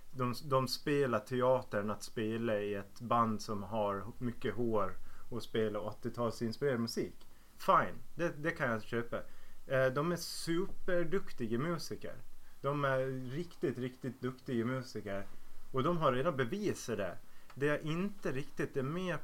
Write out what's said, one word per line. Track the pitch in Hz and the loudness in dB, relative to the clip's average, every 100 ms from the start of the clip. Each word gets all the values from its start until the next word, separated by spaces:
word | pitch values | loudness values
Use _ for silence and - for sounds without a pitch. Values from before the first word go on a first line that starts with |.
| - | -8
de, | 127 127 113 | -2 -2 -2
de | 151 135 131 | 2 2 2
spelar | - - 143 139 113 | 0 2 2 4 2
teatern | - 127 127 127 127 107 101 | 0 2 4 4 2 -2 -2
att | 101 | -2
spela | - - 110 113 117 104 | -6 -4 -2 0 0 0
i | 104 | 0
ett | 101 101 - | -4 -6 -8
band | 120 120 113 104 | 0 4 4 2
som | - 104 | -2 -4
har | 98 110 101 98 101 - | -2 0 2 0 -4 -4
mycket | 123 113 117 | -4 -2 -2
hår | 101 120 110 92 - - - - | 0 2 4 2 0 -2 -2 -4
och | 117 | -4
spela | - 117 110 104 | -2 2 2 0
åttiotalsinspirerad | 101 104 120 107 117 104 117 110 143 123 | -4 -4 -6 0 -2 0 -4 0 0 2
musik. | 117 - 185 - - - - - | 0 -2 -4 -4 -12 -14 -16 -4
Fine, | - 175 107 90 - | 6 6 6 -2 -6
det, | - 165 139 | 0 0 0
det | 151 | -2
kan | 160 135 | 0 0
jag | 110 | 0
köpa. | - 117 120 107 - - - - - | 0 -2 -2 -4 -4 -6 -4 -6 0
Eh, | 131 131 | 4 4
de | 131 156 | 4 0
är | 170 | 0
superduktiga | - - - 165 - - - 180 165 190 - - 117 117 | -4 -4 0 2 2 2 4 6 6 4 2 0 0 0
musiker. | 156 170 - 101 - - - - - - | 0 -2 -4 -6 -6 -6 -6 -6 -8 -4
De | 139 147 | -2 0
är | 139 131 131 131 127 | 2 2 0 -2 -4
riktigt, | 135 175 - 160 120 | -4 -6 -2 -2 0
riktigt | 127 127 131 117 | -4 -4 -8 -4
duktiga | 127 127 - 120 | -6 -6 -2 0
musiker. | 113 131 123 110 101 98 101 - - - - | 0 0 -4 -6 -4 -2 -2 -4 -2 -2 0
Och | 131 | 2
de | 135 175 | 4 4
har | 156 | 4
redan | 123 175 131 | 6 4 2
bevisat | 123 202 208 110 - 107 | 2 2 0 -2 -2 -2
det. | 95 - - - - | 0 -4 -6 -8 -8
Det | - 147 | -2 0
jag | 147 | 0
inte | 151 160 202 208 - | 0 -2 -2 -2 -2
riktigt | 131 135 - 147 - | -2 -2 -2 -2 0
är | |
med | 131 165 185 156 | -2 -2 -2 -4